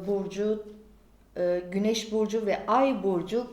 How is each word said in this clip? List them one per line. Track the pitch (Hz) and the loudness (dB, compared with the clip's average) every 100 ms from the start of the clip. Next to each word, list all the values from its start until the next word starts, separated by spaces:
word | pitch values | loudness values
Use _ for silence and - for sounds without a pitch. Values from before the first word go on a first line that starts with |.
| 175 | -2
burcu, | 196 196 190 214 214 - - - - - - - - | -2 -2 -2 -2 -2 -6 -18 -20 -20 -20 -20 -14 -2
e, | 180 180 180 | 0 0 -2
Güneş | 196 214 220 - | 0 2 0 0
burcu | 214 214 220 208 | 0 0 0 0
ve | 180 - | -2 2
Ay | 240 269 214 | 4 4 2
burcu | 190 175 - 226 240 | 0 0 0 -4 -4